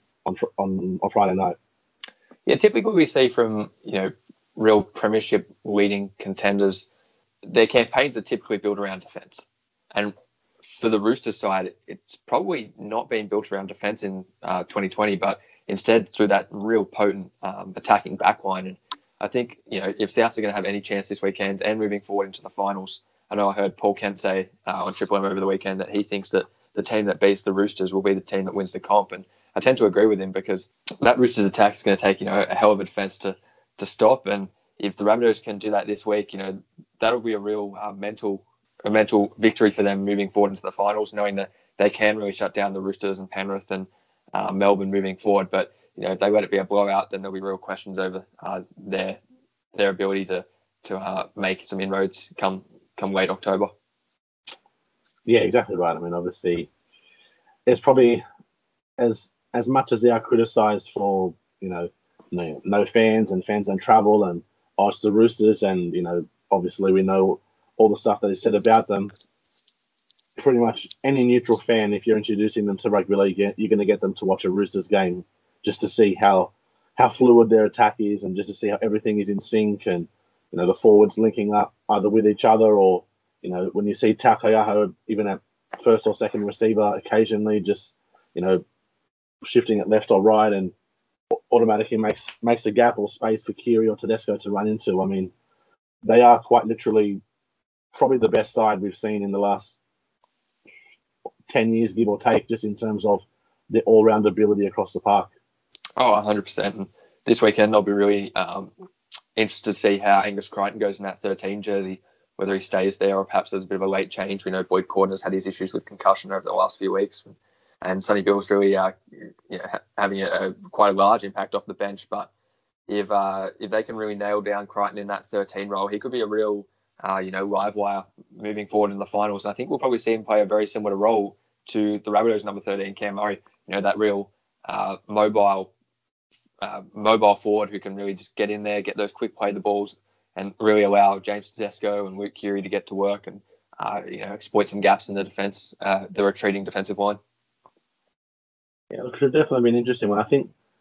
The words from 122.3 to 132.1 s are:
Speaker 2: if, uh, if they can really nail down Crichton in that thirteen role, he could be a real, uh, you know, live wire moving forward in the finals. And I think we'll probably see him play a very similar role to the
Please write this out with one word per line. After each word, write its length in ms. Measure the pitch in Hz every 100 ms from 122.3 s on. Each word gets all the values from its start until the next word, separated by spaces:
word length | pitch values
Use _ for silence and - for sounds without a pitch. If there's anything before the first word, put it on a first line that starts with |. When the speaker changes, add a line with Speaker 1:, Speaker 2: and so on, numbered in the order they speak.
| _ _ _ _ _ -
Speaker 2:
if, 220 | 104 101
uh, 400 | 101 98 95 95 -
if 100 | 104
they 120 | 110
can 140 | 110 113
really 180 | 107
nail 260 | 101 101 104
down 260 | 101 101 98
Crichton 320 | 107 101 101
in 100 | 101
that 180 | 98 -
thirteen 420 | 104 98 98 101
role, 200 | 98 101
he 100 | 104
could 140 | 127
be 100 | 123
a 40 | 104
real, 400 | 107 107 104 - _ _ _ 98
uh, 120 | 95
you 120 | 95
know, 140 | 95
live 300 | 98 98 101
wire 300 | 104 101 98 - _ _
moving 320 | 92 104 107 101
forward 260 | 107 104
in 60 | 98
the 80 | 98
finals. 380 | 104 104 101
And 80 | 101
I 20 |
think 140 | 101 123
we'll 100 | 147
probably 200 | 135 117
see 160 | 113
him 100 | 113
play 160 | 104 107
a 60 | 101
very 200 | 107 104
similar 300 | 110 104 98
role 400 | 107 110 101 - _ _ -
to 320 | 110 104 104
the 60 | 107